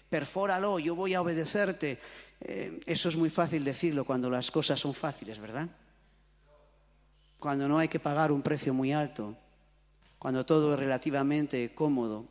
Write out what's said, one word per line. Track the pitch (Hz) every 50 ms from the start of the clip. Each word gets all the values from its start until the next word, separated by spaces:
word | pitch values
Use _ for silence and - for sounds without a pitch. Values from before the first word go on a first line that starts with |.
| -
perfóralo, | - 160 151 123 - - 185 196 196 185 185 196 208 196
yo | 170 147 165 170
voy | 175 190 190 185
a | 180
obedecerte". | 175 175 165 165 156 151 - 208 202 185 180 - 156 143 123 - - - - - - - - -
Eh, | - - - 185 - - 160 - -
eso | 170 165 156 - 175
es | 160
muy | 165 165 156
fácil | - 175 170 147 165 151 139
decirlo | 139 127 - 175 170 147 139 127
cuando | - 131 127 123 123
las | 127 123 123 -
cosas | - 160 139 - 139 131
son | - 143 135
fáciles, | - - 151 - - 104 104 110 107
¿verdad? | 107 110 113 143 160 170 - - _ _ _ _ _ _ _ _ _ _ _ _ _ _ - - _ _ _ _ _ _ _ _ _ _ _ _ _ _ _ -
Cuando | - 147 139 139 139
no | 139 147 160
hay | 160
que | 156 - 156
pagar | - 147 143 151 156 151
un | 147 139 -
precio | - 151 139 - 143 131
muy | 131 131 135
alto, | 143 151 147 - - - 107 104 110 - - - _ _ _ _ _ _ _ _ _ _ _ - _ -
cuando | - 135 131 131 127
todo | - 160 156 151 147 147
es | 135
relativamente | 135 135 131 127 - 156 139 139 135 143 147 151 147 139 139 123 120 113 -
cómodo, | - 156 151 139 123 117 113 107 107 117 -